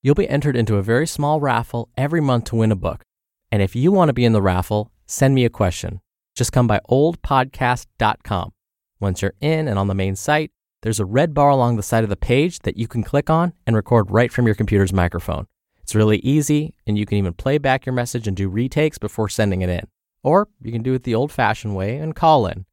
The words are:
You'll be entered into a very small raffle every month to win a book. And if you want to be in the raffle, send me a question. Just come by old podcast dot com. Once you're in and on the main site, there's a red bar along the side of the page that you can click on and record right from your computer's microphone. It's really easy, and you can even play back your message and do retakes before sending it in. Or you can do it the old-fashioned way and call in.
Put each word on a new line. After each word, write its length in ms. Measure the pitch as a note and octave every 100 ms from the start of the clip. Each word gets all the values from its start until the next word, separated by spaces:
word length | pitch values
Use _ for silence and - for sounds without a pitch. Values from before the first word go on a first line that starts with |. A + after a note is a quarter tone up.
You'll 140 | C3+ D3
be 120 | -
entered 280 | C#3+ C#3+ B2+
into 220 | G#2+ G#2
a 60 |
very 240 | G2 A#2+ D#3+
small 320 | - D3 D3+
raffle 500 | C#3+ A2+ A#2+ A#2+ A2+ -
every 240 | C#3+ E3
month 240 | C#3+ B2 -
to 100 | A2+
win 160 | A2
a 40 | G2+
book. 280 | F#2+ - _ _ _ _ _
And 100 | G#2
if 140 | F#2+ A#2
you 160 | D3+
want 180 | G3 E3
to 40 |
be 120 | B2 A#2+
in 80 |
the 80 | A2
raffle, 500 | G2 F2+ F2 G#2 G#2 _ -
send 300 | - C3+ C3+
me 100 | A#2
a 40 |
question. 520 | - F#2+ - F2 F#2 _ _ _ -
Just 160 | A#2+
come 160 | C3 A#2+
by 120 | G#2 -
old 360 | C3 D#3 E3+
podcast 680 | - C3+ C3 - B2 B2 - _
dot 260 | G#2+ -
com. 300 | - F#2+ F#2 _ _ _ _ _
Once 220 | G2+ F2+
you're 140 | G2 -
in 260 | D3 D#3+ D3+
and 100 | G2
on 100 | G2
the 60 |
main 220 | F#2+ F#2+ F#2+
site, 360 | - D3+ D#3 _ _ _
there's 180 | A2+ G#2+
a 60 | F#2+
red 280 | A#2 E3
bar 160 | D3 C#3+
along 280 | C3+ A#2+ A#2
the 60 |
side 200 | - A2+
of 60 | A2
the 80 | G2+
page 420 | - B2+ E3+ -
that 160 | - -
you 120 | A2+
can 160 | A#2+
click 260 | G#2 C#3+ -
on 240 | D#3+ F3 - -
and 100 | A2
record 360 | - A#2+ F#2
right 200 | G2+ B2
from 140 | - A#2
your 100 | G#2
computer's 360 | G#2 G2+ F#2+
microphone. 560 | F#2+ F2 E2+ - D2+ - _ _ _
It's 140 | - G#2+
really 220 | G#2+ G#2+
easy, 540 | B2+ D3+ C#3+ D3+ D3+ _ -
and 100 | G#2
you 80 | G#2
can 120 | G#2
even 160 | F#2
play 240 | E2+ C3+ D3
back 280 | C#3 C3 -
your 80 |
message 340 | B2+ A#2+ A#2+ G#2+
and 80 | F#2
do 140 | G2
retakes 480 | G2 B2+ D3+ D#3 -
before 320 | G#2+ - G#2+
sending 320 | - G#2 F#2
it 80 | F2+
in. 180 | F2 - _ _ _
Or 260 | C3 F3 G#3 _
you 100 | A#2
can 120 | A#2
do 100 | B2
it 100 | B2+
the 120 | B2+ A2+
old-fashioned 600 | D3 - A2 - G#2+ G2
way 220 | G2 C3
and 180 | D#3 -
call 320 | E3 D3+ F#2+
in. 180 | F2+ F#2+